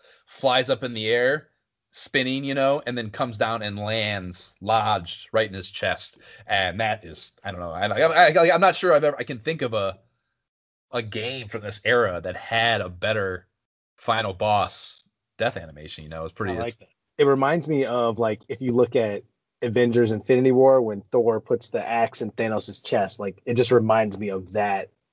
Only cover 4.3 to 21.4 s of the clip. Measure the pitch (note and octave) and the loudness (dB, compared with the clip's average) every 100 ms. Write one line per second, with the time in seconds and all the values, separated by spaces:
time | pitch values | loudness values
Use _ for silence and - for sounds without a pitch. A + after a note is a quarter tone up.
4.3 | F2 - _ G2 A2 G#2+ G2+ E2 - - | -12 -18 _ 0 2 2 -2 -4 -14 -2
5.3 | A2 G#2+ F#2+ F2+ - G2 F2 - - - | -2 0 -4 -12 -4 -4 -4 -8 -16 -20
6.3 | - - G2+ F#2 F#2 A2 G#2+ E2 D#2 - | -20 -2 0 0 -2 -2 -4 -8 -16 -16
7.3 | _ G2+ F2+ F2 E2 G#2 G#2+ D#3+ D#3+ E3 | _ -12 -10 -10 -4 -2 2 2 6 6
8.3 | E3 E3+ E3+ F#3 E3 F3+ D3+ D3 C3+ B2+ | 6 4 6 4 4 4 4 4 0 -8
9.3 | B2 D3 D#3+ B2 A2 G2 F#2 _ _ _ | -6 -6 -4 -4 -2 -4 -6 _ _ _
10.3 | _ _ _ _ _ _ B2 A2+ G#2+ A2+ | _ _ _ _ _ _ -8 -6 -8 -8
11.3 | C3 G#2+ A2 G#2 - A2 A#2+ G#2+ F2 F2+ | -8 -10 -10 -10 -6 2 2 2 -2 -8
12.3 | F2+ - A2+ A#2 A2 F#2 F2 G#2 A2 F#2+ | -12 -4 0 2 0 -4 -4 -2 -2 -2
13.3 | F2+ - _ _ _ _ _ - A2 G#2+ | -6 -14 _ _ _ _ _ -4 -2 -2
14.3 | F#2 G#2+ G#2 F#2+ - - - _ _ _ | -2 2 2 0 -6 -16 -20 _ _ _
15.3 | - A#2 - E2 D2 D#2 - D#2 D#2+ E2 | -4 -4 -4 -14 -16 -16 -16 -14 -10 -10
16.3 | - G2+ F2 E2+ - _ _ _ - C#3+ | -6 -6 -4 -6 -10 _ _ _ 2 2
17.3 | C3+ C3+ E3+ D3 D3 B2 A#2+ A#2 A2 A2+ | 4 2 0 0 0 0 0 0 0 -2
18.3 | G#2 - A#2+ B2+ A#2+ A#2+ B2+ G#2+ G2+ - | -2 -8 -6 0 2 4 2 0 -4 -10
19.3 | _ _ _ B2 A2+ A#2+ A#2+ A2+ A2 - | _ _ _ -2 2 4 4 4 2 2
20.3 | B2+ C3 B2+ C3+ C3 A2+ G2+ - B2 A#2 | 4 6 6 8 6 2 -6 -2 2 2
21.3 | A2+ | 0